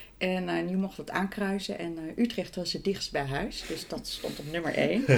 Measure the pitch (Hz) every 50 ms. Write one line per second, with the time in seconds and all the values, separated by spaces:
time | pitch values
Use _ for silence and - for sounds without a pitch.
0 | - - - - 185 185 185 185 180 175 170 165 170 175 190 190 190 190 - -
1 | 143 - - 185 196 196 - 208 202 196 196 202 - - 196 - 170 170 165 160
2 | 160 160 - - 240 233 - 196 175 - - 185 175 - - 165 - 196 190 -
3 | - - - 147 139 135 139 151 196 269 - - - - 165 160 - - 165 147
4 | - - - - - - 143 - 143 151 160 170 165 147 - 147 139 147 180 233
5 | 277 - 131